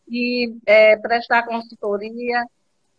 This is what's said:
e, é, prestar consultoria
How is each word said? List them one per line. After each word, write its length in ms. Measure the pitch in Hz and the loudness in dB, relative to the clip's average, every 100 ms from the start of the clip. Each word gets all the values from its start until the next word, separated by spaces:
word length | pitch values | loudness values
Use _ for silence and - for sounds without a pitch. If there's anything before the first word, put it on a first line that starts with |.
| - | -12
e, 480 | 240 247 247 233 226 | -6 -4 -2 -4 -4
é, 320 | - 214 214 214 | 2 6 6 4
prestar 460 | 220 233 - 233 | 0 -4 0 -2
consultoria 1000 | 233 226 226 233 214 202 220 233 240 240 240 _ _ _ _ | -2 -8 -10 -10 -6 -6 -6 -10 -6 -6 -6 _ _ _ _